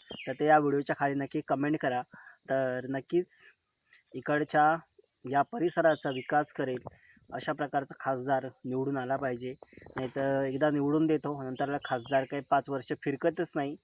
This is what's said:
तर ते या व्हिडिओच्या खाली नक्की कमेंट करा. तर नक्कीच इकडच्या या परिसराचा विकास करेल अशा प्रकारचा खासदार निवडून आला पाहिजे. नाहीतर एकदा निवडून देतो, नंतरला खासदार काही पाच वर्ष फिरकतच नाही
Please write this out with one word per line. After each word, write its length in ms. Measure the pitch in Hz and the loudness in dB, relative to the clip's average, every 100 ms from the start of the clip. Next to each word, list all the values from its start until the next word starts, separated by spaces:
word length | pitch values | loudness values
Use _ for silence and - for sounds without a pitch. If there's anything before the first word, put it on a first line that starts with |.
| - - - | -8 -6 -4
तर 60 | |
ते 140 | 127 147 | 2 6
या 120 | 156 | 8
व्हिडिओच्या 380 | 147 139 139 151 | 6 2 0 0
खाली 160 | 143 | 2
नक्की 260 | 139 139 156 | 0 0 -2
कमेंट 360 | - 139 147 151 | 0 0 2 2
करा. 220 | 143 123 123 - - - - | 2 0 -2 -6 -8 -8 -2
तर 300 | 135 131 127 131 | 2 2 0 -2
नक्कीच 360 | 135 - 170 180 - - - - - - - - | -4 0 0 0 -6 -10 -10 -10 -10 -10 -10 -8
इकडच्या 640 | 127 139 147 156 156 151 165 - - - - 127 | -6 0 0 2 4 4 4 -2 -8 -10 -8 0
या 120 | 139 | 2
परिसराचा 680 | 139 143 170 170 165 151 147 | 2 2 0 4 4 4 0
विकास 420 | 131 - 151 151 | -4 0 0 0
करेल 260 | - 135 127 - - - - - | -2 -2 -2 -4 -8 -8 -8 -6
अशा 200 | 127 139 | -4 -2
प्रकारचा 420 | 147 143 143 135 - | -2 0 -2 -2 -6
खासदार 440 | 139 131 127 135 | -2 0 2 0
निवडून 520 | 131 - 131 131 135 139 | 0 -6 -2 0 0 0
आला 200 | 127 135 | 0 0
पाहिजे. 380 | 135 120 127 135 - - - - | 0 -2 -4 -6 -8 -8 -6 -4
नाहीतर 480 | 131 139 135 135 | -2 0 2 2
एकदा 260 | 135 131 151 | 0 2 2
निवडून 360 | 147 143 156 160 | 4 2 4 4
देतो, 360 | 151 143 147 | 2 0 -4
नंतरला 340 | 131 127 143 143 | -4 -2 -2 -2
खासदार 400 | - 127 117 135 | -2 -2 2 0
काही 180 | 135 143 135 | 2 -2 2
पाच 180 | 139 135 | 2 2
वर्ष 240 | 139 - 151 | -2 -2 -2
फिरकतच 500 | - 139 170 160 170 165 | -2 2 0 0 -2 -2
नाही 200 | 139 151 | -2 -4